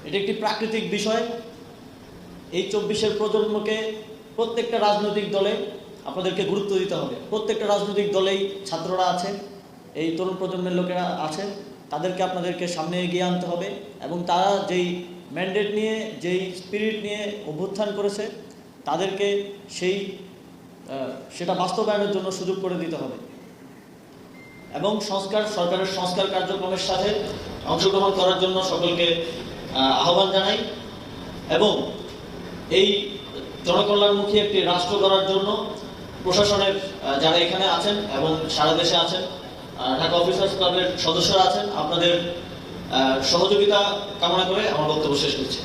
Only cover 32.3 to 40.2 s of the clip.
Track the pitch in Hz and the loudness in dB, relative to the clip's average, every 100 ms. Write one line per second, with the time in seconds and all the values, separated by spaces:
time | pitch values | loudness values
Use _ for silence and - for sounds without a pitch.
32.3 | - - - - 180 208 202 - - - | -12 -12 -12 2 4 6 4 -2 -8 -12
33.3 | - - - 175 180 208 202 202 202 202 | -12 -12 -6 2 4 4 6 6 4 4
34.3 | 208 - 190 170 180 - 202 190 190 190 | 2 4 2 4 2 2 4 6 6 4
35.3 | 190 202 208 - - - - - - 180 | 2 2 -2 -4 -8 -12 -12 -14 -6 0
36.3 | 196 202 196 196 - - - 170 143 160 | 4 4 4 2 0 -4 -6 -2 2 4
37.3 | 170 170 190 190 170 202 208 208 180 160 | 4 2 2 2 2 0 -2 -2 0 0
38.3 | 160 156 - 160 160 170 175 - - - | 0 -2 2 4 4 4 2 2 0 -4
39.3 | - - - - - 131 135 160 175 | -8 -14 -14 -14 -6 -2 0 2 4